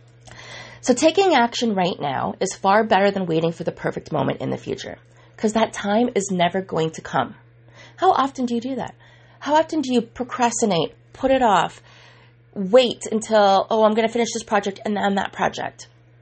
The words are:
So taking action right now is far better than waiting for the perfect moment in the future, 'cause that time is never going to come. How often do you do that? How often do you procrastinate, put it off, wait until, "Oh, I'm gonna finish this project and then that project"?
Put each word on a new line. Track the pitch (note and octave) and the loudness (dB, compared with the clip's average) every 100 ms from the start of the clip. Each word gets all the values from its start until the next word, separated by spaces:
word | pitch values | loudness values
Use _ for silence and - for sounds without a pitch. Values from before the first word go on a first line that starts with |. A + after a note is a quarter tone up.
| _ _ - - - - - - | _ _ -20 -20 -20 -18 -20 -2
So | - | 0
taking | B3 D#4+ E4 G4 | 2 2 4 4
action | C#4 A#3 - A#3 | 4 2 0 -2
right | F#3+ F3 - | 0 -2 -2
now | D3 B2 C#3 - | -6 -4 -6 -4
is | F#3+ | -6
far | - G3 G#3 | -2 2 2
better | A3 F#3+ G3+ | 2 2 2
than | G3 F3 | 0 -2
waiting | D#3+ E3 | 0 -2
for | E3 | -4
the | E3 | -8
perfect | - D#3 - - | -6 -6 -6 -6
moment | D3+ C3+ C3 | -2 -2 -4
in | C3+ | -6
the | B2+ | -6
future, | A#2 - - E2+ _ _ _ - | -8 -10 -10 -16 _ _ _ -4
'cause | G#3+ | -2
that | A3 A3 | 0 -2
time | - G3+ G#3+ B3 G3 | -2 -2 0 0 -2
is | G3 | -2
never | F3+ F3 F#3+ | 0 0 -2
going | F#3+ E3 D#3+ | -4 -2 -4
to | - | -6
come. | - D#3 A#2+ - - _ - - - - | -6 -4 -4 -8 -20 _ -20 -20 -20 -2
How | F#4 | 2
often | - C4+ C4+ A#3+ | 2 0 -4 -4
do | A#3 | -4
you | |
do | B3+ B3+ | -6 -8
that? | - - - - _ _ | -10 -14 -20 -20 _ _
How | C#4 D4+ | 0 2
often | D#4+ D#4+ | 2 -2
do | B3+ | 0
you | B3 | 0
procrastinate, | A#3 - B3 - A#3+ A3+ A3 E3 - - _ | -2 -6 -8 -2 -2 0 0 0 -2 -6 _
put | - C4 | -4 0
it | C4 | 2
off, | A#3 F#3 - - - - - - - _ _ | 4 4 2 -6 -20 -20 -20 -20 -20 _ _
wait | G3+ F#3 B3 A#3+ - - | -8 4 6 4 0 -6
until, | A3 G#3+ A3 G3+ G3 - | -6 0 4 6 4 2
"Oh, | A3 | 2
I'm | G#3+ A3 | 4 4
gonna | A3+ | 0
finish | A#3+ A3 | -2 -4
this | A3+ | -6
project | - G3+ G3+ G3 G#3+ | -2 -2 -2 -6 -6
and | G3+ | -2
then | G3 G3 | 0 0
that | - | -2
project"? | - F3+ - - - - _ _ _ | -2 -4 -2 -10 -12 -20 _ _ _